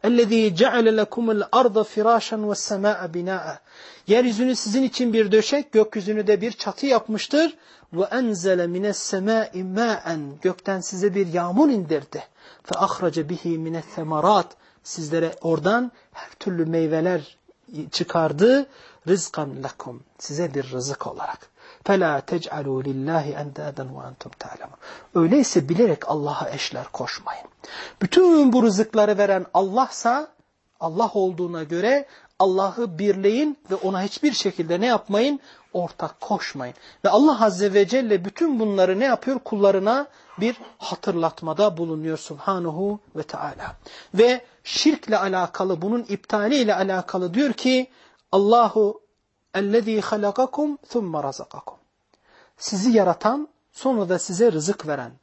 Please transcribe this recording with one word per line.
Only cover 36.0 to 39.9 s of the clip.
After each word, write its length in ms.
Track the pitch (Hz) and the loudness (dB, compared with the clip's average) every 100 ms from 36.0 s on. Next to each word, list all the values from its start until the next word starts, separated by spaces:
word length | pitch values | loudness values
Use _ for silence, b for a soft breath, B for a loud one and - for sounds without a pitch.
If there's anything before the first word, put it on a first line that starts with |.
| 160 - | -10 -10
koşmayın. 540 | - 196 - 143 123 - B B 196 | -6 -4 -4 -10 -12 -14 B B 2
Ve 40 | |
Allah 360 | 202 294 247 220 | 6 6 6 2
Azze 280 | 180 202 | 2 2
ve 140 | 196 196 | 4 4
Celle 380 | 254 240 202 185 | 2 2 0 -2
bütün 340 | - 330 262 | -2 -2 0
bunları 400 | 220 196 185 185 | 0 2 2 2
ne 60 | 269 | 2
yapıyor? 340 | 226 - 262 | 0 -2 -4
Kullarına 680 | - 208 202 196 196 | -4 2 4 4 2